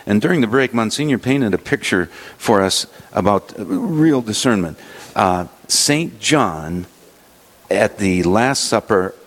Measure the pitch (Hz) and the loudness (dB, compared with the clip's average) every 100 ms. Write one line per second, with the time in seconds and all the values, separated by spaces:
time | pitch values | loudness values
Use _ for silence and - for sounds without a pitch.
0 | - 104 156 180 113 127 127 117 110 - | -2 0 2 2 2 2 0 0 -2 -2
1 | 151 120 123 139 113 92 - 143 - 95 | -2 -2 0 0 0 -2 -2 -4 0 0
2 | 85 - - - - 104 95 - - - | 0 -6 -20 -6 2 4 4 0 -4 -12
3 | - - 98 98 - - 98 - 226 156 | -6 -2 2 0 -2 -12 -6 -4 -2 2
4 | 156 135 113 107 131 107 85 76 - - | 2 2 0 -2 0 0 -2 -8 -18 -20
5 | - - 101 90 87 - - - - 147 | -8 -2 0 0 -4 -12 -4 -2 0 0
6 | 170 117 - 151 107 78 78 87 87 - | -2 -6 0 2 2 -2 -6 -8 -8 -16
7 | - _ _ _ _ _ - 95 107 - | -20 _ _ _ _ _ -4 0 0 0
8 | 98 90 87 104 127 139 - 113 - 101 | 0 2 2 2 2 -2 -2 -2 2 0
9 | 92 - | 0 -6